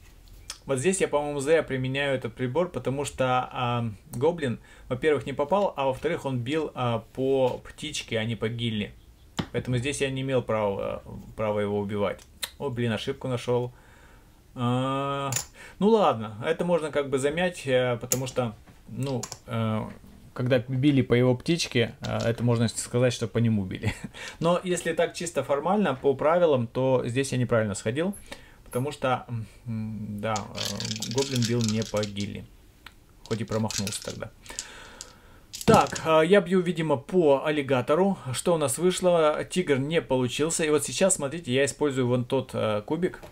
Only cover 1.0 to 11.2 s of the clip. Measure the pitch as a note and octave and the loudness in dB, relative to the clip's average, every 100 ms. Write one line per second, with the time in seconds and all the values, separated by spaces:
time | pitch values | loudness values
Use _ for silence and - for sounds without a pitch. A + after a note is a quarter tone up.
1 | D3+ D3 D3 C#3+ C#3 D#3+ C3 C3 C3 C#3 | 2 0 -2 -2 2 2 2 -2 -2 -2
2 | C#3+ C3 A#2+ - B2+ C#3+ F3+ B2+ B2 C#3 | 0 0 -4 -4 -2 0 -2 -2 -4 -4
3 | C3+ - C3 B2+ B2 C3+ B2 A#2+ A#2 F#2+ | -4 -2 0 2 0 -4 -2 0 -2 -6
4 | - A#2+ D3+ E3+ C3+ G#2 - - - B2 | -12 0 0 2 -2 -4 -8 -20 -8 -2
5 | D#3 C#3+ C#3 B2+ D3 F#3+ F#3+ - C3+ B2 | 2 2 0 -4 0 2 0 0 -2 0
6 | D#3 E3 C#3 B2+ A#2+ D#3 D3+ C#3 B2 A2+ | -2 -4 -4 -4 -2 -2 -2 -2 -2 -2
7 | - - C3 C3+ B2+ - - - D#3 C3+ | -4 -4 0 2 2 0 -10 -12 -8 -8
8 | - A2+ A2 A2+ A2+ A#2 A#2 G#2+ G2+ - | -4 -4 -2 -2 -4 -2 -2 -2 -4 -10
9 | - - - - - A#2+ - B2 C3+ C#3 | -20 -20 -10 -10 -6 -6 -2 -2 -2 -2
10 | C#3 C3+ C3+ C3 A#2+ A2 G#2 G2 - - | -2 -2 0 0 0 0 0 0 -4 -6
11 | - - | -10 -16